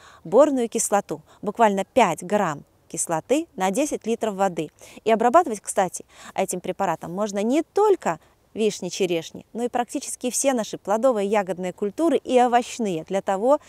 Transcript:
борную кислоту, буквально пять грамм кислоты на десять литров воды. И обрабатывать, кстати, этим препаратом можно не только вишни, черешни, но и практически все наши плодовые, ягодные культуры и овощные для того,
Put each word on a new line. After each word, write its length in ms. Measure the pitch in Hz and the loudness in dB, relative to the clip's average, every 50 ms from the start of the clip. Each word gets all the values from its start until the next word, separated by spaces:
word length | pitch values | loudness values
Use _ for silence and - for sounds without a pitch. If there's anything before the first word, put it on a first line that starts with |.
| - - - - - | -20 -20 -20 -18 -4
борную 460 | 165 180 247 302 302 277 254 233 226 | 2 6 6 6 6 4 0 -2 -2
кислоту, 520 | - 226 - - 208 202 - - 156 156 - _ - _ | -2 -2 -2 0 0 0 0 -2 -8 -10 -12 _ -16 _
буквально 420 | - 202 196 - 233 214 196 196 196 | -8 -4 0 2 4 4 2 0 -4
пять 400 | _ - 254 226 180 156 - 180 | _ 2 2 2 2 2 -4 -4
грамм 400 | 175 214 208 196 165 147 143 - _ _ _ _ | -2 -2 0 0 -2 -4 -6 -10 _ _ _ _
кислоты 600 | _ - - - - 170 160 - - 262 311 339 - - | _ -8 -6 -4 -4 -4 -2 0 0 0 0 -2 -4 -6
на 140 | - 190 190 | -2 -2 0
десять 380 | 190 240 311 294 277 202 - | 0 0 0 -2 -2 -6 -4
литров 280 | 214 233 - 240 214 196 | -4 -4 -2 -2 -4 0
воды. 360 | 185 196 196 170 175 156 - _ _ - - - - - | 0 0 0 0 -4 -8 -8 _ _ -20 -20 -16 -4 0
И 80 | - | 0
обрабатывать, 480 | 226 208 226 247 240 339 370 302 220 196 | 2 4 4 4 6 4 4 2 -2 -8
кстати, 460 | - - - - 190 170 - - - _ _ - - - - | -8 -4 -2 0 0 -2 -2 -10 -16 _ _ -20 -20 -10 -6
этим 280 | - 190 - - 180 | -4 -4 -4 -4 -8
препаратом 500 | - - 180 - 196 180 160 - - 165 | -6 -6 -6 -4 -2 -2 -2 -4 -6 -8
можно 320 | 170 190 214 214 196 202 202 | -6 -6 -4 -4 -4 -2 -2
не 180 | 233 262 320 | 0 0 0
только 580 | 311 _ - 392 415 427 381 - - 202 165 156 _ _ _ _ _ _ - | -2 _ 0 2 4 4 4 2 0 -4 -4 -6 _ _ _ _ _ _ -4
вишни, 360 | 190 220 208 180 - 190 180 | -2 -2 -2 -2 -4 -8 -6
черешни, 560 | - - 196 170 175 165 160 - - - - _ - | -4 -2 -2 0 -2 -2 -4 -8 -14 -18 -18 _ -8
но 100 | 214 240 | -6 -6
и 40 | |
практически 640 | 240 - 247 247 - - 294 - - - - - 247 | -2 -2 -2 -4 -4 -6 -8 -8 -10 -10 -6 -6 -4
все 220 | - - - 277 262 | -4 -2 0 0 0
наши 240 | 240 202 - - | 0 -2 -6 -10
плодовые, 500 | 151 - 185 202 226 226 269 240 208 196 | -8 -4 -2 0 2 2 2 2 2 0
ягодные 460 | 202 220 208 196 180 180 175 185 180 170 | 0 0 0 0 -2 -4 -6 -6 -8 -6
культуры 440 | - 208 202 - - 320 339 277 | -4 -6 -4 -2 0 0 2 0
и 240 | - - - 269 247 | 0 0 2 4 4
овощные 640 | 247 247 233 240 240 - - - 233 202 175 156 160 | 4 4 4 2 0 -2 -6 -6 -4 -4 -4 -4 -6
для 180 | - 190 196 | -4 -4 -4
того, 380 | - - 196 190 214 262 294 302 - | -2 -2 -2 0 2 2 2 2 0